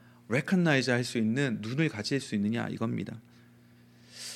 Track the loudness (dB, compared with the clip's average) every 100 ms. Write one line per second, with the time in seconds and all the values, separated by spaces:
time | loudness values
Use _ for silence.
0 | -20 -16 -2 -2 2 4 4 4 4 2
1 | 2 0 0 2 0 -2 -4 0 0 0
2 | -2 -2 -2 -2 0 0 -2 -4 -2 -4
3 | -6 -10 -14 -20 -20 -20 -20 -20 -20 -20
4 | -20 -16 -14